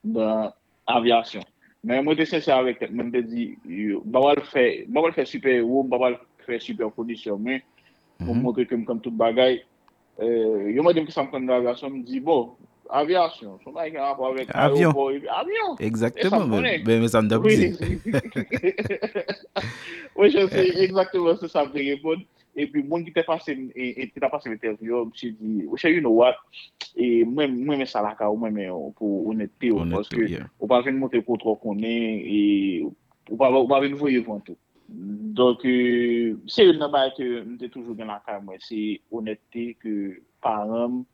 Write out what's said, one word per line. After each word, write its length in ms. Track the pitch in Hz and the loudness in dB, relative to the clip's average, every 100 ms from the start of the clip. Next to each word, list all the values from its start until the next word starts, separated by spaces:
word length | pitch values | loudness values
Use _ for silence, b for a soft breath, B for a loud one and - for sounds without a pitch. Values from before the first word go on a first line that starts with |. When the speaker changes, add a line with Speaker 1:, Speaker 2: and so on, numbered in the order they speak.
Speaker 1:
nan 480 | 208 160 110 110 107 - _ _ - | -2 0 0 0 -2 -8 _ _ 0
avyasyon. 520 | 120 117 117 113 104 90 _ b _ | 2 4 2 2 -12 -14 _ b _
Men 200 | 110 127 143 | -2 0 2
mwen 100 | 156 | 0
te 80 | 160 | 0
sensè 220 | 165 151 | 0 2
avèk 240 | 131 127 117 | 2 2 -2
tèt, 140 | 117 | -6
mwen 160 | 113 120 | -6 -2
te 140 | 123 113 | -2 -2
di, 300 | 117 117 - - | -4 -6 -8 -12
yo, 380 | 90 104 98 107 | -6 -4 -4 0
ba 140 | 127 | 4
w 60 | 139 | 4
al 120 | 147 - | 4 0
fè, 400 | 135 123 - - | 2 2 2 -2
ba 140 | 131 | 0
w 40 | 165 | 2
al 60 | 160 | 0
fè 80 | 131 | -4
sipè 380 | 127 135 127 117 | -2 2 2 2
wò, 160 | 135 135 | 0 0
ba 80 | 123 | 2
w 60 | 127 | 0
al 60 | 120 _ _ - | 0 _ _ -8
fè 140 | 120 | -8
sipè 240 | - 113 110 | -6 -6 -6
kondisyon, 460 | 113 117 113 113 101 | -4 -8 -8 -6 -4
men 180 | 113 131 _ _ b b _ _ | -4 -6 _ _ b b _ _
pou 160 | 85 117 | -2 0
Speaker 2:
Mhm. 60 | |
Speaker 1:
montre 220 | 127 113 123 | 0 0 -2
ke 80 | 120 | -2
m 60 | 110 | -4
konn 140 | 117 | -6
tout 80 | 123 113 | -6 0
bagay, 460 | 117 117 127 123 _ _ _ _ _ - | 2 4 4 2 _ _ _ _ _ -4
euh, 500 | 117 117 110 107 101 120 | 0 2 2 0 0 2
yo 80 | |
mande 200 | 165 170 156 | 4 4 0
ki 40 | |
sa 120 | - | -4
m 80 | 135 | -4
konn 120 | 139 127 | -4 0
nan 100 | 127 | 2
avyasyon, 260 | 123 123 139 135 | 2 -2 -6 -10
m 80 | |
di, 160 | 120 131 | -8 -6
bon, 320 | 143 151 120 - - _ - | 2 2 2 -10 -20 _ -4
avyasyon, 680 | 135 147 180 165 - 107 95 | -2 2 2 2 -2 -18 -16
son 100 | - | -14
bagay 160 | 156 160 | -8 -8
ki 60 | 160 | -4
a 160 | 139 | -4
rapò 160 | 135 131 | -2 -2
avèk 220 | 131 127 | -4 -4
Speaker 2:
Avyon. 400 | - 143 143 170 | 2 4 6 4
Speaker 1:
ayopò, 160 | 139 135 | 4 0
e, 140 | 139 - | -2 -4
avyon. 480 | 160 311 440 403 294 | -4 -4 -4 -4 -4
Speaker 2:
Egzakteman, 480 | 110 113 117 - 185 | -4 -2 -4 0 0
Speaker 1:
E 20 | |
sa 160 | 220 156 | 2 2
m 40 | |
konnen. 320 | 104 - 120 107 | 0 0 -2 2
Speaker 2:
men, 140 | 113 | 2
men 100 | 113 | 4
sa 120 | 113 | 2
m 60 | 107 | 4
ta 100 | 113 | 4
Speaker 1:
Oui. 160 | 214 214 | 4 6
Speaker 2:
di. 140 | 185 | 4
Speaker 1:
<laughs> 1500 | - - - 220 214 226 - 202 247 359 - 208 202 - 202 170 208 - - 117 B B B B - | 0 -4 -4 -2 -2 -2 -8 -4 -2 -2 -2 -6 -4 -4 -6 -6 -10 -8 -8 -8 B B B B 4
Oui, 140 | 202 | 6
je 180 | 196 190 | 6 2
sais 200 | 196 185 175 | 4 2 4
Speaker 2:
Eh. 80 | |
Speaker 1:
exactement 520 | 190 190 185 185 170 170 | 2 2 0 2 2 2
ce 60 | |
que 60 | 170 | 0
ça 160 | 160 | -2
veut 100 | 143 143 | 0 -2
répondre. 400 | 139 139 156 165 - _ _ - | -2 -2 -2 -4 -6 _ _ -6
E 100 | 147 | -2
pi, 140 | 147 | -2
moun 220 | 139 170 170 | -2 -4 -2
ki 80 | 170 | -2
te 80 | |
pase, 300 | 165 160 - | 0 -2 -4
e, 320 | 135 131 127 127 123 | -8 -8 -8 -8 -6
e, 120 | 127 | -10
ki 80 | - | -4
ta 80 | 135 | -2
pase 200 | 147 127 | -2 -6
entèvyò, 540 | 110 113 104 113 120 113 | -6 -6 -6 -4 -4 -4
msye 220 | - 123 110 | -8 -10 -8
di, 280 | 110 107 80 127 | -4 -4 -4 -2
"Che, 120 | 170 | 2
you 120 | 170 | 2
know 100 | 135 | 4
what? 240 | 113 123 127 _ B B _ - - | 6 6 4 _ B B _ -12 -2
E 280 | 123 117 | 2 4
mwen, 300 | 117 135 143 123 | 2 2 0 0
mwen, 140 | 139 143 | -2 -2
men 80 | 131 | -2
sa 140 | 104 | -2
la 100 | 104 110 | -4 -2
ka, 120 | 107 | -2
ou 60 | 107 | 0
mwen, 160 | 113 | -2
men, 160 | 104 92 | -4 -6
ou, 200 | 90 69 - | -8 -10 -6
pou 320 | 107 98 85 | -2 -2 -2
onète, 400 | 110 101 _ 123 | -2 -6 _ 0
ou, 80 | 104 | 2
Speaker 2:
Onète, 160 | 85 90 | 0 -2
Speaker 1:
paske 320 | 107 117 107 | -2 -2 -2
Speaker 2:
yeah. 200 | 85 65 _ | -2 -10 _
Speaker 1:
ou 80 | 110 | 2
pa 140 | 123 | 2
vin 160 | 127 135 | 2 -2
montre 220 | 131 120 | 0 -2
ko 140 | 107 113 | 0 -2
twò 180 | 113 107 | 0 -2
konnen, 640 | 113 101 110 117 113 107 69 | -4 -4 -2 -2 -2 -4 -2
e 580 | 104 104 101 98 87 76 - _ _ - | 2 4 2 0 -2 -6 -10 _ _ -12
ou 80 | 113 | 2
pa, 100 | 135 | 4
ou 180 | 131 123 | 4 4
pa 100 | 139 | 2
vin 160 | 139 143 | 2 -2
voye 240 | 147 127 | 0 0
vant 200 | 113 104 | 0 -8
tou." 140 | - 85 _ _ - | -12 -20 _ _ -20
Donk, 760 | 220 98 104 107 107 123 120 | -14 -12 -10 -6 4 4 4
euh, 720 | 131 127 123 120 120 117 117 107 - | 0 2 2 2 2 0 0 -4 -6
se 180 | - 196 | 6 6
yon 100 | 156 | 6
nan 140 | 147 | 2
bagay 220 | 143 135 - | 2 0 -2
ke 140 | 127 120 110 | -6 -6 -8
m 100 | 120 | -12
te 120 | 120 | -12
toujou 240 | 135 117 110 | -12 -12 -10
gen 120 | 110 | -10
la 80 | 104 | -12
ka 220 | - 104 | -10 -12
mwen, 180 | 101 95 | -12 -16
se 400 | - 110 107 98 _ | -10 -6 -4 -6 _
onète 680 | 117 110 107 _ 120 117 113 | -8 -8 -8 _ -10 -10 -10
ke 380 | 113 104 98 92 _ _ | -8 -6 -6 -10 _ _
paran 500 | 127 107 107 113 120 | -4 -4 -4 -2 -2
m 140 | 123 127 | -4 -8